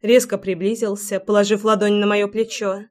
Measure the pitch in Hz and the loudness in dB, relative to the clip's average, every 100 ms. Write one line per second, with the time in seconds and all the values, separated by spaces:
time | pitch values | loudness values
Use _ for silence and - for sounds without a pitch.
0 | 214 247 247 196 190 180 196 226 220 202 | 6 4 4 -6 -4 -2 -2 -2 -4 -6
1 | - 196 190 208 202 208 220 214 208 208 | -6 -8 0 2 2 0 2 2 2 2
2 | 208 208 202 214 226 - 202 196 220 | 2 0 -2 -2 -4 -4 -6 -6 -10